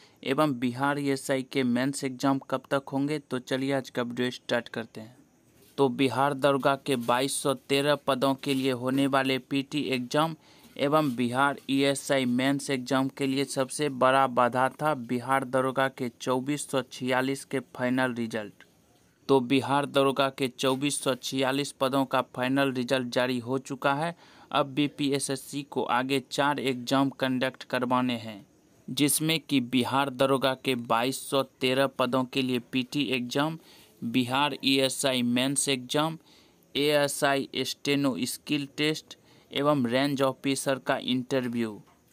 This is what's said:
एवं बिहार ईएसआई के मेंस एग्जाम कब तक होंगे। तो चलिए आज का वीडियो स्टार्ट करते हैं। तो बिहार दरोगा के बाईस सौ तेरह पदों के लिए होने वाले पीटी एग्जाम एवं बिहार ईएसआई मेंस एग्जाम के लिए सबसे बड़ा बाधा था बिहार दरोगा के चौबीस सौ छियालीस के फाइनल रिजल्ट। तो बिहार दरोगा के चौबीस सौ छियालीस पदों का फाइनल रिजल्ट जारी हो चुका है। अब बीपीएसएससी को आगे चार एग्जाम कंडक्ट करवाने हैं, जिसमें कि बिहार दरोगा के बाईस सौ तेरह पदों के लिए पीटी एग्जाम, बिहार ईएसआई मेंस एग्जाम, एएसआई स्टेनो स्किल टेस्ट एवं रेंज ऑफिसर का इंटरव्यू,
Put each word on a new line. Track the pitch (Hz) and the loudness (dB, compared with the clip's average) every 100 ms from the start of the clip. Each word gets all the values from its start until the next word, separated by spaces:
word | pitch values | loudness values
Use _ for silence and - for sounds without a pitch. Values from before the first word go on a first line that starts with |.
| - _ | -20 _
एवं | - 135 156 123 | -4 0 0 0
बिहार | 123 123 139 143 | -4 -2 -2 0
ईएसआई | 139 135 - 135 | -2 -2 -2 -4
के | 131 139 123 | -2 -2 0
मेंस | 120 135 135 | 0 0 -2
एग्जाम | 139 123 139 135 - | -6 -2 0 0 -2
कब | 131 - | -6 -2
तक | 139 - | -4 -2
होंगे। | 139 143 151 | -2 -2 -4
तो | - 127 | -4 -6
चलिए | - 131 135 | -2 -2 0
आज | 139 127 | -2 -2
का | 131 | -4
वीडियो | 120 120 123 | -4 -2 -4
स्टार्ट | - - 120 - | -4 -2 -2 -2
करते | 120 110 113 | -8 -10 -14
हैं। | 113 - _ _ _ _ - - | -18 -20 _ _ _ _ -12 0
तो | 139 | 2
बिहार | 120 131 120 139 | 4 2 4 2
दरोगा | 139 143 139 139 139 | 4 2 4 2 0
के | - 127 | 0 -2
बाईस | 117 123 139 | 0 0 0
सौ | - 147 131 - | 0 -2 -2 0
तेरह | 139 143 143 - | 2 2 0 0
पदों | 131 139 135 | 0 2 0
के | 143 | -2
लिए | 135 131 | 0 0
होने | 123 127 135 139 | 0 0 0 2
वाले | 135 131 131 | 2 2 -2
पीटी | - 139 135 151 101 | -2 -4 -2 -4 -2
एग्जाम | 127 123 147 165 156 - - - - | -2 0 0 0 -2 -16 -20 -20 -4
एवं | 143 156 151 120 | 2 2 2 0
बिहार | 120 123 143 135 - | 0 2 0 0 -2
ईएसआई | 135 139 135 - 139 123 | 2 2 0 0 0 2
मेंस | 123 135 143 143 | 2 2 0 -2
एग्जाम | 135 123 135 135 | -4 0 0 0
के | - 139 | -2 -2
लिए | 135 139 | -2 -2
सबसे | 139 131 - 147 127 | -2 -4 -2 -4 4
बड़ा | 127 135 135 | 4 6 4
बाधा | 123 123 127 131 | 4 2 4 0
था | - 151 139 | 0 -2 -2
बिहार | 117 123 123 135 127 | -2 -4 0 0 2
दरोगा | 131 131 127 135 | 0 0 0 -2
के | - 123 | -2 -8
चौबीस | - 135 127 131 147 - | -6 -2 -2 -2 -4 -2
सौ | 135 | -4
छियालीस | 123 - 127 127 131 139 - | -4 -6 0 0 0 -4 -4
के | 135 - | -6 -6
फाइनल | - 123 127 127 | -4 -2 0 0
रिजल्ट। | 117 113 113 104 - - _ _ _ _ _ - | -2 -4 -6 -8 -14 -20 _ _ _ _ _ 2
तो | 135 | 2
बिहार | 120 135 113 139 139 | 4 2 2 0 2
दरोगा | 135 139 131 135 | 4 4 4 0
के | 135 131 | 0 -4
चौबीस | - 135 135 143 139 | 0 0 0 -2 -2
सौ | 143 123 | -2 -2
छियालीस | - 135 131 139 143 - | -4 0 0 0 -4 -2
पदों | 131 139 131 | 0 2 2
का | 131 123 127 | 0 -2 -4
फाइनल | 127 139 139 | 0 2 2
रिजल्ट | 127 123 131 123 | 0 0 -2 0
जारी | 127 127 127 | 0 0 -2
हो | 113 135 | -2 -6
चुका | - 135 143 139 | -6 -2 0 0
है। | 170 170 - - - | -2 -6 -18 -20 -4
अब | 143 139 | -2 0
बीपीएसएससी | 131 143 - 143 139 - 131 - 143 139 | 0 -2 0 -2 0 -2 -6 -8 -10 -6
को | - | -4
आगे | - 123 131 135 127 | 0 0 0 -2 -2
चार | - 143 139 | 0 0 0
एग्जाम | 127 127 120 139 139 | -2 -4 0 2 2
कंडक्ट | - 131 127 131 - - | 0 -2 0 -2 -4 -6
करवाने | 127 123 127 127 117 | -4 0 0 0 -4
हैं, | 113 101 - _ _ _ - | -8 -14 -20 _ _ _ -10
जिसमें | 131 143 - 156 160 | 0 2 2 0 0
कि | - 139 | 0 0
बिहार | 120 127 117 131 139 | 2 0 2 0 -2
दरोगा | 127 135 135 131 131 | 0 2 2 0 -2
के | 135 123 | -2 -2
बाईस | 120 113 127 127 - | 0 0 0 -4 -2
सौ | 139 | -2
तेरह | 131 _ 131 127 135 | -2 _ 0 2 0
पदों | - 127 131 123 | 0 0 0 0
के | 139 | -2
लिए | 127 127 | -2 -2
पीटी | - 127 123 147 131 | -2 -4 -2 -4 -2
एग्जाम, | 127 120 143 156 160 - - - _ | -2 -2 -2 -2 -6 -16 -20 -20 _
बिहार | 117 127 120 131 147 - | -2 0 0 0 0 0
ईएसआई | 135 135 131 - 139 127 | 2 2 2 0 0 0
मेंस | 120 123 131 139 139 | 0 0 0 0 0
एग्जाम, | 135 123 147 160 160 - - _ _ _ 135 | -2 -2 -2 0 -4 -14 -20 _ _ _ -2
एएसआई | 147 147 143 - 143 139 - - | 2 4 2 2 2 2 -2 -4
स्टेनो | 127 - 143 143 139 110 | -4 -4 0 2 0 0
स्किल | 127 - - 147 139 - | -4 -6 -4 -4 -4 -2
टेस्ट | 151 156 - - _ - _ | -2 -2 -8 -20 _ -20 _
एवं | 135 143 147 117 | 0 2 2 2
रेंज | 127 143 135 | 2 0 2
ऑफिसर | 135 131 139 135 143 131 | 0 0 -2 -2 0 -2
का | - 127 | 0 -2
इंटरव्यू, | - 127 120 135 123 120 113 104 - _ _ | 0 -2 0 -2 0 -2 -4 -6 -18 _ _